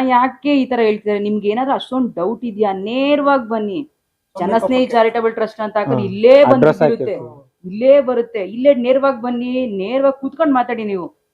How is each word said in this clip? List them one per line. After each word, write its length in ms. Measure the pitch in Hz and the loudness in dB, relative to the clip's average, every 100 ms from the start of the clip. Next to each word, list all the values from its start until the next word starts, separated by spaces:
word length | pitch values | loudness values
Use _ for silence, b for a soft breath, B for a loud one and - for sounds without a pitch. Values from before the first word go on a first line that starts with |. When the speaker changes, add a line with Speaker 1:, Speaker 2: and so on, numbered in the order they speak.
Speaker 1:
ಯಾಕೆ 580 | 262 247 262 262 294 277 | 2 2 0 -2 0 0
ಈ 40 | 254 | 0
ತರ 140 | 240 | 0
ಹೇಳ್ತಿದ್ದಾರೆ? 400 | 220 214 208 208 | 0 0 -2 -2
ನಿಮ್ಗೆ 300 | 208 214 202 | -2 -2 -2
ಏನಾದ್ರು 240 | 226 269 | -2 -2
ಅಷ್ಟೊಂದ್ 420 | 208 - 254 240 170 | -4 -4 -4 -4 -4
ಡೌಟ್ 300 | 185 226 240 | -4 -4 -6
ಇದೆಯಾ? 280 | 202 208 | -2 -2
ನೇರವಾಗಿ 760 | 190 202 254 277 294 277 277 220 | -2 -4 -2 0 0 2 0 0
ಬನ್ನಿ, 240 | 226 208 | -4 -4
Speaker 2:
ಒಂದೇ 800 | 170 - _ _ _ _ 196 190 | -6 -10 _ _ _ _ -6 -2
Speaker 1:
ಜನಸ್ನೇಹಿ 340 | 226 240 254 247 | 0 0 0 0
Speaker 2:
ಪಕ್ಕಕ್ಕೆ. 60 | |
Speaker 1:
ಚಾರಿಟಬಲ್ 420 | 233 220 233 226 | 2 0 0 -2
ಟ್ರಸ್ಟ್ 280 | 220 214 - | -2 -6 -6
ಅಂತ 160 | 214 214 | -6 -4
ಹಾಕಿದ್ರೆ 220 | 190 - | -2 -2
Speaker 3:
ಹಾ. 60 | 190 | -4
Speaker 1:
ಇಲ್ಲೇ 380 | 196 233 277 | 2 6 8
ಬಂದು 120 | 269 262 | 6 6
Speaker 3:
ಅಡ್ರೆಸ್ 240 | 151 147 | 4 4
Speaker 1:
ಬಿದ್ದಿರುತ್ತೆ. 360 | 156 226 123 139 | 2 0 -4 -8
Speaker 3:
ಹಾಕಿರ್ತೀವಿ. 580 | 120 127 _ _ 180 | -10 -20 _ _ -14
Speaker 1:
ಇಲ್ಲೇ 280 | 208 262 285 | 0 4 4
ಬರುತ್ತೆ, 420 | 247 240 233 220 | 4 -2 -4 -6
ಇಲ್ಲೇ 300 | 180 226 285 | -8 0 2
ನೇರವಾಗಿ 480 | 247 240 262 277 233 | 4 2 2 0 -2
ಬನ್ನಿ, 460 | 247 240 247 254 240 | -4 -6 -4 -4 -4
ನೇರವಾಗಿ 540 | 196 196 262 277 269 | -6 -4 0 0 -2
ಕೂತ್ಕೊಂಡ್ 320 | 269 - 320 | -6 -2 0
ಮಾತಾಡಿ 300 | 254 247 226 | 0 0 -4
ನೀವು. 320 | 214 190 151 _ _ | -4 -6 -8 _ _